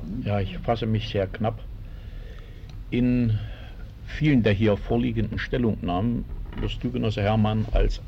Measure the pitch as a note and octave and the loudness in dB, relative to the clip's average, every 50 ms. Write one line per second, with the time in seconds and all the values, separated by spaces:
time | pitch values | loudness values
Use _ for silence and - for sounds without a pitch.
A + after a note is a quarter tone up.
0 | A2+ - F#3+ B3+ - G#2 G2+ G2+ G2 G2 - - - - A#2 A2+ A#2 A2 A2 A2 | -8 -6 -6 -4 -2 0 0 0 0 -2 -4 -4 -2 0 0 0 2 0 0 0
1 | A2 - - G2+ F#2+ F#2+ - - G#2+ A2 - - - - - - - - - - | 0 0 0 0 0 0 0 -2 -2 -2 -2 -4 -8 -12 -12 -12 -12 -12 -12 -12
2 | - - - - - - - - - - - - - - - - - - A#2 B2 | -12 -12 -12 -10 -12 -12 -12 -14 -14 -14 -14 -14 -14 -12 -12 -12 -8 -2 0 2
3 | B2 B2 B2 B2 A#2+ A2+ G#2+ G2 - - - - - - - - - - - - | 4 4 4 4 4 2 2 0 -2 -4 -8 -10 -12 -12 -12 -12 -12 -14 -14 -14
4 | - - - - D3+ D#3 C#3+ B2 G#2 A2 G2+ F#2 A2 G#2+ G2+ G2+ - - A#2+ A#2+ | -12 -10 -4 0 4 4 6 6 6 4 4 4 4 4 4 4 2 0 0 2
5 | B2 B2 A2+ A2+ G#2 G#2 - G2+ - - C3 B2+ A#2 A2 F2+ - - F2+ F2+ F2+ | 2 2 0 0 0 0 -2 -4 -4 -2 0 2 2 2 0 0 0 0 0 0
6 | G#2+ A#2+ A#2 C2 - - - - - - - - A2 G#2+ - - - B2 B2 B2+ | 0 0 0 -2 -4 -6 -6 -8 -8 -8 -6 -4 -4 -4 -2 -2 -4 -2 -2 0
7 | A#2+ A2 G#2 G#2+ G2+ G2+ A2+ A2+ G#2+ G#2+ A2 A2 G#2+ - - G#2+ G#2 G#2 - - | 0 0 2 2 2 4 4 4 4 4 2 2 0 2 4 4 4 4 2 -2
8 | - | -4